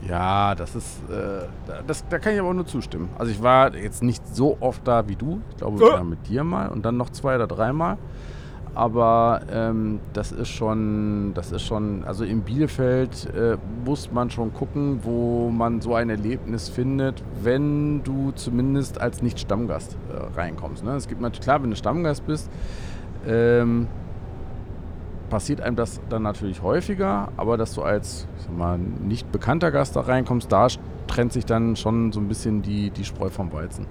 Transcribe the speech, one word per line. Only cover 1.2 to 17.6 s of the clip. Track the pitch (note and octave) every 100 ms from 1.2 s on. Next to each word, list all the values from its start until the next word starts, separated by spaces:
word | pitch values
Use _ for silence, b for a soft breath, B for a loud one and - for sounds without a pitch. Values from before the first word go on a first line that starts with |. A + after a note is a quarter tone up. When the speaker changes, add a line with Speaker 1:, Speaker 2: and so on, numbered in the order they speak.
| G2+ G2 F2 - -
Speaker 1:
da, | - C3+
das, | D3+ -
da | E3+
kann | G#3+
ich | G#3
aber | F3+
auch |
nur | F3+ E3+
zustimmen. | C3+ - E2+ F2 -
Also | A#2
ich | G#2
war | A#2 C3 C3+ C#2
jetzt | G2+ -
nicht | A#2+ A#2 -
so | - C#3 -
oft | B2 A#2+
da | - A#2 A2
wie |
du. | F#2+ A#2+ F#3+ -
Ich | -
glaube, | - G#2
Speaker 2:
Äh. |
Speaker 1:
wir | A#3
waren | C#4+ F2
mit | E2 -
dir | A#2
mal | D#3+ F3+ -
und | -
dann | A2 A#2+
noch | A#2+
zwei | - C#3 C3
oder | G#2+
dreimal. | F2 A2+ D3 E3+ - B B B B B B -
Aber, | - A#2 A2+ A#2 A#2 A#2 A#2 -
ähm, | A2+ A2+ A2+ A2 G#2+ -
das | G#2 G2+
ist | - A#2+
schon, | - A2 A2 G#2+ G#2+ G#2 G#2 G2+
das | F#2 -
ist | F2
schon, | - A2 G#2 G2+
also | F2 G2+
in | G#2+ A2+
Bielefeld, | G2 B2 D3+ - B2+ B2+ C3 - -
äh, | - A#2 A2+ F#2 A2+
muss | B2 C#3+ -
man | A#2 B2
schon | - A2+
gucken, | A2+ C#3 - C#3+ C3+
wo | A2+ A#2+ A#2+ A#2+ A#2+
man | A2+ A#2 A#2
so | A#2
ein | A#2 A#2
Erlebnis | G#2+ G#2 B2+ - A2+ -
findet, | - B2+ C#3 C3+ - - -
wenn | G#2 C3